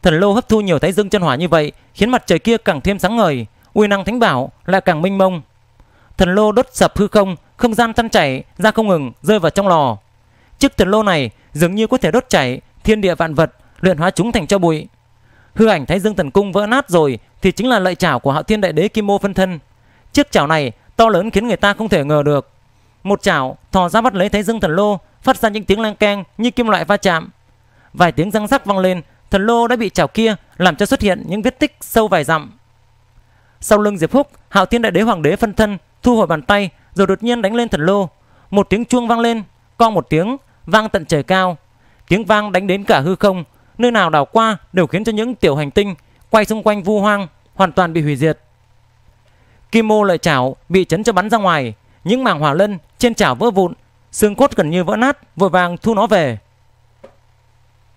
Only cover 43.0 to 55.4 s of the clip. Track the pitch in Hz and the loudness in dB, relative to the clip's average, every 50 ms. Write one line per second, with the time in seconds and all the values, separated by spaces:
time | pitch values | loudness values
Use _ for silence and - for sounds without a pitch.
43 | 135 170 185 - - 208 185 180 165 _ _ _ _ _ _ - 226 247 233 220 | 2 0 -2 0 0 0 0 0 -8 _ _ _ _ _ _ -2 -2 0 2 2
44 | 185 165 160 151 139 - - 226 226 220 214 170 - _ - 180 170 143 - 180 | 0 2 2 0 0 2 0 0 2 2 -2 -4 -8 _ -2 0 0 0 -2 -4
45 | 214 226 220 208 220 247 247 - - 170 139 147 151 143 - 208 202 202 180 - | -4 -2 -2 -2 -4 -4 -4 0 0 0 0 0 -4 -2 0 -2 -2 -2 -6 -12
46 | _ _ _ _ - _ - 220 214 - 220 220 196 220 208 208 175 180 214 208 | _ _ _ _ -10 _ 2 2 2 2 -2 -2 0 -2 -2 -2 -2 -2 0 0
47 | 196 214 208 202 196 165 _ _ _ _ _ - 196 180 135 - 185 165 160 170 | 2 0 0 0 -4 -10 _ _ _ _ _ -2 -2 0 2 0 -2 0 0 -2
48 | 151 147 147 127 143 160 151 _ _ _ _ _ _ _ _ _ _ _ _ _ | -2 -2 -2 0 0 -2 -2 _ _ _ _ _ _ _ _ _ _ _ _ _
49 | _ _ _ _ _ _ _ _ _ _ _ _ _ _ - 226 226 214 214 214 | _ _ _ _ _ _ _ _ _ _ _ _ _ _ 0 0 2 2 2 2
50 | 208 196 175 156 - 170 151 131 127 131 135 _ _ _ 165 190 180 - - 185 | 2 2 0 0 0 0 0 0 0 -2 -4 _ _ _ 0 0 2 2 -2 0
51 | 214 240 214 - 196 214 226 226 202 185 170 151 131 117 107 _ _ _ _ _ | 0 0 0 0 0 0 -2 0 0 0 0 0 -2 -6 -10 _ _ _ _ _
52 | _ 165 220 254 262 240 180 147 151 151 139 165 196 214 202 175 _ _ _ _ | _ -2 -2 0 0 -2 -2 0 0 -2 2 2 0 0 -2 -10 _ _ _ _
53 | - 240 226 - 208 151 127 120 196 240 202 190 185 170 - _ _ _ _ _ | 0 0 2 2 0 0 0 0 -2 0 0 0 0 0 -2 _ _ _ _ _
54 | _ _ - - 214 208 202 - 262 285 - - 185 - 170 180 180 160 214 214 | _ _ -4 0 0 0 2 2 0 2 2 0 -2 0 0 -2 -2 -2 0 0
55 | 240 269 277 _ _ _ _ - | 0 0 -2 _ _ _ _ -2